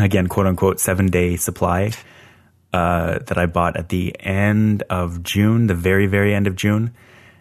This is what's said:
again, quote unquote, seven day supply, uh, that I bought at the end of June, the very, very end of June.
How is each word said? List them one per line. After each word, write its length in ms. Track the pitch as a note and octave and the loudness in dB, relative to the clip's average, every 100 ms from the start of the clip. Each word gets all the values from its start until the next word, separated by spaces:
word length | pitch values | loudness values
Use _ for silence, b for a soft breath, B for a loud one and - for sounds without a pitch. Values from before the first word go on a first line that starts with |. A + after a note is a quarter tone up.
again, 240 | G2+ G2 F2+ | 2 2 0
quote 200 | - F#2+ | 0 0
unquote, 320 | F2 F#2+ F2+ | 2 0 0
seven 280 | - F#2 F#2+ | -2 0 2
day 280 | F#2 F2+ F2 | 2 0 -2
supply, 560 | - F2 F2+ F2 G#2 A2 B B B B B B - | -6 -2 -2 0 -2 -6 B B B B B B -6
uh, 460 | F2+ F2 F2 E2+ - - | -2 0 0 -2 -4 -4
that 100 | F2+ | -2
I 80 | F2 | 0
bought 320 | F2 E2+ - | 0 -2 -2
at 120 | E2 | -4
the 260 | F#2 F2 - | -4 -4 -6
end 640 | G2 F#2+ G#2 G#2+ G#2+ G#2 - | -4 0 2 2 2 0 -2
of 340 | F#2 F2 F2 | -4 -4 -6
June, 440 | E2+ G2 G#2+ A#2 A2+ | -4 0 2 2 2
the 80 | F2 | 0
very, 320 | F2+ F#2+ G2+ | 2 2 2
very 260 | G2+ G2+ | 2 2
end 140 | G2+ G2+ | 0 -2
of 80 | F#2+ | -2
June. 360 | G#2+ G#2+ A#2 B B B B B | 0 0 -2 B B B B B